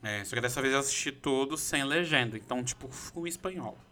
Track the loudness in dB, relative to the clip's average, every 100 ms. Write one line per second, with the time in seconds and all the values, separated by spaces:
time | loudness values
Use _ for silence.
0 | -2 -4 -2 0 0 2 4 4 2 0
1 | -2 -2 0 2 2 0 0 0 2 2
2 | 4 4 2 -2 -4 -2 -2 -6 -10 -12
3 | -10 -6 -6 -4 -6 -6 -8 -10 -18